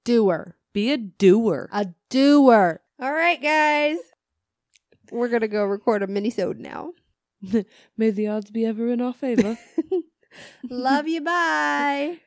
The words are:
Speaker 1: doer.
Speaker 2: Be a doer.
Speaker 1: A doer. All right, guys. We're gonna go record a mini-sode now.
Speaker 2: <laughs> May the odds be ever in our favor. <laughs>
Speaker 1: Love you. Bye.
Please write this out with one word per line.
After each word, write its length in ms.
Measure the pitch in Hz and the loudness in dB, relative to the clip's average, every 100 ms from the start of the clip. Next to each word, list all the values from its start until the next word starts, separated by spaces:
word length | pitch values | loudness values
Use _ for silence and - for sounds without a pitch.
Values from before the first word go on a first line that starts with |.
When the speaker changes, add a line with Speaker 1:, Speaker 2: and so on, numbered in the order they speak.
Speaker 1:
doer. 520 | - 240 208 165 - - _ | 0 2 4 0 -6 -20 _
Speaker 2:
Be 180 | 208 220 | -4 -2
a 40 | 285 | -2
doer. 680 | 208 - 196 208 226 143 98 | -6 4 6 6 2 -4 -6
Speaker 1:
A 160 | 208 202 170 _ | -6 -6 -10 _
doer. 720 | 254 277 294 269 226 180 160 _ - | 2 4 6 8 6 4 0 _ -10
All 120 | 254 | -6
right, 280 | 302 339 330 | -2 0 0
guys. 540 | 285 311 302 294 294 320 - _ _ _ _ _ _ _ _ _ _ | 0 2 2 2 0 -4 -10 _ _ _ _ _ _ _ _ _ _
We're 180 | 233 240 | -6 -2
gonna 200 | 233 214 | -2 -2
go 160 | 208 | -2
record 380 | 202 196 - 208 | -2 -2 -2 -2
a 40 | 196 | -2
mini-sode 520 | 202 208 - 180 220 | -4 -4 -4 -4 -6
now. 320 | 71 - 330 349 _ _ _ _ | -12 -14 -14 -16 _ _ _ _
Speaker 2:
<laughs> 540 | 190 220 190 _ _ - | -4 -4 -4 _ _ -2
May 140 | 220 | -2
the 180 | 202 214 | 0 -4
odds 220 | 214 208 | -4 -6
be 160 | 220 226 | -4 -4
ever 220 | 214 233 | -4 -4
in 120 | 240 | -4
our 140 | 247 | -4
favor. 440 | 247 269 240 208 233 - - - 370 - | -6 -2 0 0 -4 -8 -8 -4 -6 -6
<laughs> 580 | _ _ - - - 240 | _ _ -20 -20 -20 -12
Speaker 1:
Love 380 | 247 254 285 302 | -6 0 0 0
you. 140 | 330 | -4
Bye. 1000 | 302 349 330 311 294 285 285 285 294 349 | -2 -2 0 -2 -2 -2 -2 -2 -4 -8